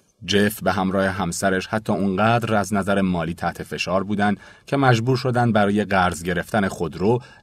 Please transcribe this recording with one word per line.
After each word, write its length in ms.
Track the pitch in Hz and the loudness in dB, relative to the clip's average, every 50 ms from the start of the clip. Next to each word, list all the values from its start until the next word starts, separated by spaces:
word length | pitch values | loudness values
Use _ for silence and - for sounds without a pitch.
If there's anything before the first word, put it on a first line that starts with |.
| _ _ _ _ - | _ _ _ _ -6
جف 380 | 85 101 101 104 104 107 - 85 | 0 2 2 2 2 0 0 -2
به 80 | 92 | 0
همراه 340 | 92 101 95 95 92 98 95 | 0 2 0 0 0 0 0
همسرش 600 | 95 90 98 92 85 85 - 101 98 95 95 - | 0 -2 -2 -4 -4 -4 -2 0 0 0 0 -2
حتی 260 | - 113 110 110 - - | -2 -4 -4 -2 -2 -2
اونقدر 600 | 85 98 98 92 95 107 113 117 120 113 104 110 | 0 0 -2 0 2 2 2 2 2 0 0 0
از 180 | 104 98 90 107 | 0 0 0 -2
نظر 280 | 98 92 98 98 98 | -2 0 0 0 2
مالی 320 | 95 92 90 85 80 80 85 | 2 0 0 -2 -2 -4 -6
تحت 300 | - 90 85 82 - 82 | -4 -6 -6 -6 -6 -10
فشار 400 | - - 76 - - 90 98 95 | -10 -8 -6 -4 -2 -2 -2 0
بودن 320 | 101 107 98 104 104 98 - - - - - _ | -2 -2 0 0 0 -2 -2 -8 -16 -20 -20 _
که 120 | - 143 | -6 -2
مجبور 400 | 143 135 127 120 110 113 131 131 | 2 4 4 4 4 2 0 0
شدن 340 | 123 - 127 120 123 120 120 | 0 0 0 0 2 2 2
برای 340 | 107 107 101 101 104 104 104 | 4 4 4 4 2 2 0
قرض 380 | 92 101 95 90 90 87 80 85 | 2 2 2 2 2 0 -2 -4
گرفتن 440 | 90 87 87 - - - 107 98 | -4 -4 -4 -4 -2 -2 0 0
خودرو 520 | 95 - - 87 78 71 80 92 107 123 123 - - - - | -2 -2 -4 -6 -6 -4 -2 0 0 0 0 -2 -10 -20 -12